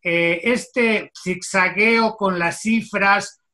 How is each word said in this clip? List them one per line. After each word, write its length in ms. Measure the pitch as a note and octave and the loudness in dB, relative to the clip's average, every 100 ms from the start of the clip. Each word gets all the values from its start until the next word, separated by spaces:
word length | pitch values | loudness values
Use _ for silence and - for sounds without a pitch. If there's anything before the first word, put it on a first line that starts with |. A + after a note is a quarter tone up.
eh, 380 | F3+ E3+ E3+ E3+ | 0 0 0 0
este 640 | A#3 B3 - - A#3 G#3+ G#3 - | 0 -2 -2 -2 0 0 -4 -10
zigzagueo 960 | F#3 F3+ - F#3+ F#3 E3+ A3 A3+ A3+ A3+ | -8 -6 -4 0 0 2 2 4 2 0
con 220 | G3 F3+ | -2 0
las 240 | E3+ E3 | -2 -2
cifras 800 | G#3+ A3+ - G#3 G3 G3+ - - _ | 0 0 0 0 2 2 0 -14 _